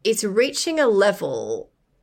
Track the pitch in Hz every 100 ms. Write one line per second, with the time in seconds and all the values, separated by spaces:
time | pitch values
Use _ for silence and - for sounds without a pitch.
0 | 214 220 208 202 269 277 339 320 262 202
1 | 202 185 143 120 107 113 - _ _ _